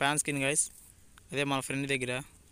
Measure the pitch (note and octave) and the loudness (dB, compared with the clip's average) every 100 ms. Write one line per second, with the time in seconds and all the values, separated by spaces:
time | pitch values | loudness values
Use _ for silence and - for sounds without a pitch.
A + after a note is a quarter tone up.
0 | C#3 D3 - C#3+ C3+ D3+ - - - - | 2 2 0 0 2 2 0 -6 -20 -20
1 | - - - C3+ C#3+ C3+ - C3+ C#3 C3+ | -20 -20 -6 -2 0 0 0 -2 0 0
2 | B2 B2+ D3 - - | 0 -4 -6 -18 -20